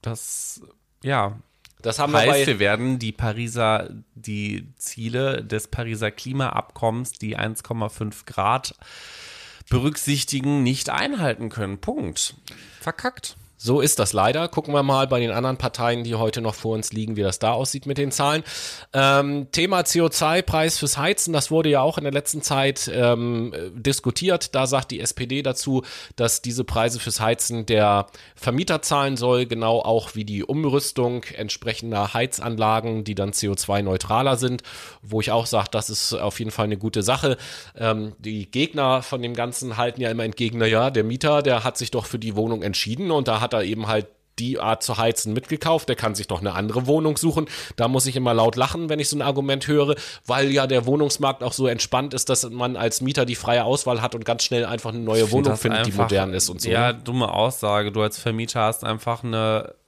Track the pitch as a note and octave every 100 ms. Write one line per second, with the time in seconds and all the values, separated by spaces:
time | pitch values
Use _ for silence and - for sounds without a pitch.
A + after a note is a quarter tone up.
0 | - A#2 - - - - - _ _ _
1 | B2 C3+ G2+ A2 - _ - _ A2+ A#2
2 | C#3+ D3 A#2+ C#3+ C3+ A2 G2+ G#2+ B2+ B2+
3 | A2+ - A#2 G#2+ A#2 A#2+ A2 A2 - A2
4 | - - A2 G#2 G#2 G2+ - - - -
5 | A2+ B2 C3+ C3 A2 A2 - - A#2 A2
6 | G#2+ - B2 C3+ C3 - - - A2+ A2+
7 | B2 - G#2+ G#2 G#2 A2 - A#2 G#2 -
8 | G#2+ - - - G2+ B2+ - - - -
9 | - - - - - - - B2 C#3 D3
10 | - C#3+ - C#3 C3+ C#3+ B2 C3 - B2+
11 | B3+ C4+ D3+ A2+ A2+ A2+ G2 G2 - C#4+
12 | G#2+ D2 - - - - - - - -
13 | B3 - - - - _ A2+ C#3 B2+ -
14 | G2+ G#2 G2+ D3 E3+ - D3+ C#3+ C#3 C3+
15 | C3+ B2+ A#2 G#2 B2+ C3 B2+ - A#2+ A#2+
16 | A#2 A2 A2 A#2 A2+ G#2+ A2+ A2 G#2+ A2
17 | A2 G#2 G2 F#2 A2 A#2+ C3 C#3 C#3 C3+
18 | C#3 - C#3+ D#3 D3+ - - - - C3+
19 | C3+ C#3 C#3+ C#3+ C3+ - F3 F#3+ E3+ E3+
20 | E3 - D#3 E3+ F#3 D#3+ D#3+ - C#3+ -
21 | D#3 G#3 - D#3 C3+ D#3+ D#3 C#3+ C#3 D#3+
22 | C#3+ C#3 - D3+ - C3+ C3+ C3+ - -
23 | A#2+ A#2 A#2+ A#2 A#2 C#2+ F#2 F2+ B2 C3+
24 | B2+ - F3+ F3 - C3 C3 C3+ B2+ B2
25 | A2+ - A#2+ C3+ C#3 B2+ - C3 B2+ -
26 | - - A#2 - A#2+ A#2+ A#2+ A2+ A#2 A#2+
27 | - - A2 A#2 - A#2 A2 A2 G#2 G2+
28 | G2 - - - - B2 F#3 D#3+ - C#3+
29 | C#3 C3 B2 B2 A#2+ A2+ A2+ A#2 - A2+
30 | - G#2+ G#2 G2+ - C#3+ D3+ C#3 C#3 -
31 | B2 B2 - - G#2+ - A#2 A2 A#2 G#2
32 | G2+ A#2+ B2+ - A#2+ A2 A2 A2 A2+ A2
33 | G#2+ G2 G2 - G#2 G2 - G2+ G2 F#2+
34 | - A2 C3+ B2 B2+ B2 - - - -
35 | G#2 G#2+ G#2+ A#2 A2+ A2+ G2 A2 - G2+
36 | - A2+ G2+ - A2 - G#2+ G2+ A2 A2
37 | G2+ C3 D3 B2+ - - - - A2+ A2
38 | G#2+ G#2+ G#2+ A2 G2 B2 D#3 D3+ C3+ C3
39 | B2 C3 A#2+ A#2+ B2 B2 C3 A2 A#2+ A#2+
40 | A#2+ A2+ A2+ - A#2 A#2 A2 A2 B2+ B2
41 | A2 B2+ D#3 D3 C#3 A#2+ B2 - B2 B2
42 | - B2 A2 G#2 A2+ A2+ G#2 G2 - B2
43 | F#3+ D#3 C3 A2 A#2 A2+ F#2+ G#2+ G#2+ A2
44 | G2+ _ _ - A#2+ C3 G#2 A2+ - A2+
45 | A2+ A2 A2 A2 - D#3 D#3+ D#3+ - A#2+
46 | A2+ G2+ G#2 F2 G2+ F2+ G#2+ A2+ B2+ D#3
47 | D#3 D3 D#3+ D#3 D#3 - - - A#2 C3
48 | C3 B2+ B2 A2+ A2+ A#2+ C3+ E3+ E3 D3+
49 | C#3+ D3 C#3+ C#3 C#3 C3+ C#3+ D3 C#3+ C#3+
50 | - - - B2+ C#3 C#3 C3 B2+ A#2 C#3+
51 | D3 - C#3 C3 B2 - C3 A#2 - B2+
52 | C#3 C3 - C3 B2 B2 B2 B2 A2+ -
53 | C3 C#3 B2 A#2 - A#2+ A2+ C#3 C3 A#2
54 | A#2 A#2 G#2+ A#2 - B2 A#2 A#2 A2+ A2+
55 | A2+ A2 A2 A#2+ C#3+ G#2+ A2+ G#2+ A#2 G2+
56 | A2+ G2 F#2+ F#2 - F2+ A2+ A2+ A#2+ A#2
57 | A#2+ B2+ A2+ F2 A2+ C3 G#2+ G#2 G#2 G#2+
58 | G#2+ - - A2+ A2+ B2 A2 A2+ A2+ A2
59 | - A2+ B2 A2 A2 A2 - -